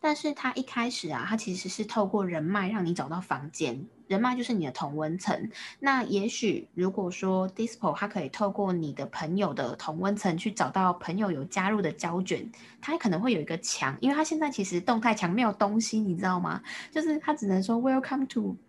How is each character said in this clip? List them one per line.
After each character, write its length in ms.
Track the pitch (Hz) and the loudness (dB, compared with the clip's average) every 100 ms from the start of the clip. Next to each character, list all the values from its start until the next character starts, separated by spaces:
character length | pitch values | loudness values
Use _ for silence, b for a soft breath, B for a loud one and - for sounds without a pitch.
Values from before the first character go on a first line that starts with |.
但 120 | 311 | 2
是 200 | 302 302 | 0 -2
它 200 | 294 254 - | -2 -4 -2
一 60 | |
开 280 | 262 - 233 | -4 -2 -2
始 200 | 247 - | -2 -4
啊， 160 | 131 156 | -4 0
它 120 | 220 | -2
其 180 | - 180 | -2 -4
实 140 | 190 | -6
是 160 | - 214 | -6 -2
透 200 | - 196 | 0 2
过 200 | 208 185 | 2 0
人 180 | 170 | 0
脉 260 | 156 202 185 | 0 2 0
让 160 | 220 175 | 0 0
你 80 | |
找 140 | 175 135 | 0 -2
到 140 | 165 | -4
房 280 | 185 135 143 | -2 -4 -4
间， 380 | - 151 120 175 - - | -4 -2 -2 -8 -16 -2
人 120 | 190 | 2
脉 160 | 247 247 | 2 0
就 80 | |
是 80 | 240 | 0
你 140 | 226 156 | 0 0
的 60 | |
同 240 | 160 151 147 | -4 -4 -2
温 200 | 156 175 | -2 -2
层。 320 | - - 226 B B B | -2 -2 -2 B B B
那 240 | 277 262 | 0 2
也 240 | 233 196 208 | 2 0 0
许 400 | - 220 139 - | 0 0 0 -4
如 180 | - 185 | 0 0
果 180 | 190 185 | 0 -2
说 380 | 185 190 185 185 | -2 2 2 0
Dispo 440 | 185 226 - 175 147 | -2 -4 0 -2 0
它 140 | 208 | -2
可 120 | 208 | -2
以 60 | - | -6
透 240 | - 202 | 0 0
过 220 | 196 196 | 2 0
你 180 | 180 156 | 2 0
的 140 | 131 139 | -4 -8
朋 320 | - 156 185 | -6 -2 0
友 160 | 190 | 0
的 200 | 139 131 - | 0 -2 -4
同 240 | - 160 | -6 -2
温 120 | 190 208 | 0 2
层 200 | 190 165 | 0 0
去 140 | 220 | -2
找 180 | 208 147 | 0 0
到 220 | 190 185 | 4 4
朋 260 | 180 - 190 | 2 -2 0
友 140 | 208 | 0
有 100 | 151 139 | 0 -2
加 240 | - 185 | 0 2
入 120 | 214 | 2
的 80 | 170 | 0
胶 280 | 143 170 170 | 0 -2 -2
卷， 300 | 190 151 - B B B | -2 -2 -4 B B B
它 160 | - 330 | -4 0
可 100 | 220 | 2
能 140 | 208 | 2
会 100 | 240 | 2
有 80 | 202 | 2
一 60 | 147 | 0
个 120 | 165 | -4
墙， 380 | - - 135 139 | -4 -2 -2 2
因 80 | 254 | 2
为 60 | 285 | 2
它 40 | |
现 160 | 311 311 | 2 2
在 140 | 302 | 0
其 140 | 254 185 | 0 0
实 160 | 175 | 0
动 180 | 190 226 | 2 4
态 160 | 233 220 | 4 2
墙 160 | 175 | 2
没 100 | 196 | 4
有 120 | 240 | 2
东 260 | 202 202 214 | 4 2 2
西， 180 | 220 220 | 2 0
你 160 | 214 170 | 0 2
知 60 | |
道 140 | 185 180 | 2 2
吗？ 240 | 170 160 B B B | 0 -4 B B B
就 100 | 311 | -2
是 160 | 311 302 | 0 0
它 140 | 302 | 0
只 140 | 302 208 | 0 2
能 160 | 190 | 2
说 140 | 190 233 | 2 2
“Welcome 500 | 262 262 262 269 269 | 4 2 2 -2 0
to 300 | - 202 185 | 0 -2 -4